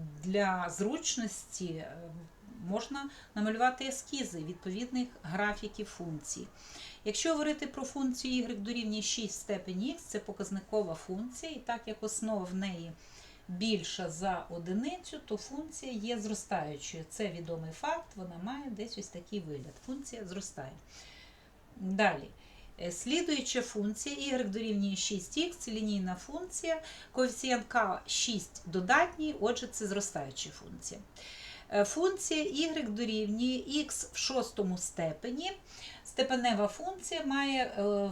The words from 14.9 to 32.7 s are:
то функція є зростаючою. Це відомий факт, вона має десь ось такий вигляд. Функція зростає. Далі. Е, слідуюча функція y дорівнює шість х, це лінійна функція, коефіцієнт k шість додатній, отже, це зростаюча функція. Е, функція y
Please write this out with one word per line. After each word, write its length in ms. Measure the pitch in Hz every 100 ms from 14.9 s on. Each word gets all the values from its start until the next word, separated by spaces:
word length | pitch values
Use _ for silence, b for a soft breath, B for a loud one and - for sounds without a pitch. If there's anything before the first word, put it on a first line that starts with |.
| 359 - 302 -
то 100 | 214
функція 560 | - 277 311 - 269
є 260 | 233 214 240
зростаючою. 840 | 208 208 - 185 151 143 - 160 160
Це 180 | - 208
відомий 440 | 165 165 165 160
факт, 440 | 165 294 330 330 202
вона 240 | 175 170
має 280 | 190 269 285
десь 280 | 202 226 -
ось 100 | 196
такий 320 | 175 175 208
вигляд. 340 | 160 143 143 - -
Функція 380 | 262 277 233
зростає. 480 | 190 185 - - 135 160 - B B B B B B B - -
Далі. 520 | 185 196 214 - - - B B B -
Е, 120 | 175
слідуюча 720 | 175 240 311 349 294 - 254
функція 760 | 240 214 208 214 - 285 277 254
y 120 | 208
дорівнює 460 | 202 220 208 202 190
шість 420 | - 202 - -
х, 180 | 349 349
це 120 | -
лінійна 440 | 220 214 202 185
функція, 680 | 185 - 294 359 - 330 320 B B B
коефіцієнт 560 | - 254 - 262 240 208
k 300 | 247 208 180 -
шість 560 | - - 214 - - -
додатній, 680 | 180 185 277 349 - 311 -
отже, 260 | 208 247 247
це 200 | - 208
зростаюча 640 | 196 202 165 135 135 151
функція. 500 | 151 - 90 - - - - B B B B B
Е, 120 | 202
функція 600 | 202 - 370 392 - 311
y 440 | 302 277 330